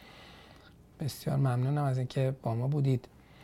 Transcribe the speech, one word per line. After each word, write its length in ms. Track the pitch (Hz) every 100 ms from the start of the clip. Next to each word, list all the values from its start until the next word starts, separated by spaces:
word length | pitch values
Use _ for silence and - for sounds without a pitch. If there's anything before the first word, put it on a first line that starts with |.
| - - - - - - - - - -
بسیار 360 | 143 - - 139
ممنونم 460 | 135 123 127 147
از 140 | 143 127
اینکه 380 | 127 - 131 135
با 140 | 117 113
ما 120 | 127
بودید. 400 | 147 135 127 - - - -